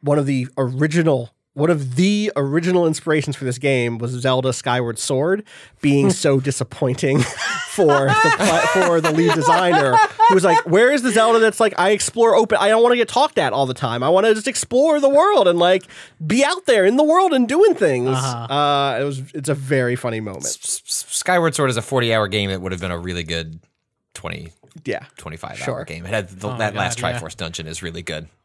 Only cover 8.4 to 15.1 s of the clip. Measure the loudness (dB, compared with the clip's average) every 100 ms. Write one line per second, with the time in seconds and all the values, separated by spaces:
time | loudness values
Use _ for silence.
8.4 | 2 2 2 0 2 2 0 0 0 2
9.4 | 2 2 2 2 2 2 2 4 4 4
10.4 | 4 2 2 4 4 2 0 2 4 4
11.4 | 2 2 0 2 0 0 -2 2 4 4
12.4 | 2 2 2 4 4 2 0 0 0 0
13.4 | -2 0 -2 -2 -4 -2 2 2 4 2
14.4 | -2 -6 -2 2 2 4 4